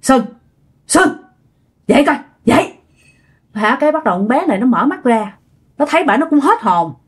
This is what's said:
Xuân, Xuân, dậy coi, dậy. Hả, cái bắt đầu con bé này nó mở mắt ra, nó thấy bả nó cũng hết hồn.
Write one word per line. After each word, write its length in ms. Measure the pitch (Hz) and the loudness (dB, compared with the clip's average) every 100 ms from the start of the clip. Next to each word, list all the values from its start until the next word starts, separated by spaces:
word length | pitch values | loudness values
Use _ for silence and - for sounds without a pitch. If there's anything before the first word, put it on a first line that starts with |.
Xuân, 240 | - 262 202 - _ _ _ _ _ | 2 0 0 -12 _ _ _ _ _
Xuân, 220 | 320 370 - - _ _ _ _ _ - | 0 0 -2 -18 _ _ _ _ _ 0
dậy 180 | 269 294 | 2 2
coi, 100 | 302 - _ | -2 -6 _
dậy. 280 | - 254 - - _ _ _ _ _ _ _ | 0 0 0 -8 _ _ _ _ _ _ _
Hả, 240 | 214 214 262 | -4 -2 0
cái 120 | 302 | 0
bắt 120 | 311 | 0
đầu 140 | 311 180 | -2 -2
con 100 | 208 | -2
bé 180 | 269 359 | -2 0
này 120 | 196 | -2
nó 80 | 247 | 0
mở 200 | 196 240 | 0 0
mắt 180 | 370 | -2
ra, 320 | 247 226 202 - _ _ _ _ | -2 -2 -2 -12 _ _ _ _
nó 80 | 294 | -2
thấy 180 | 320 | 0
bả 120 | - 214 | 0 0
nó 100 | 320 | 2
cũng 100 | 294 | 0
hết 220 | 277 466 | 2 0
hồn. 320 | 220 175 165 131 | 0 -2 -2 -8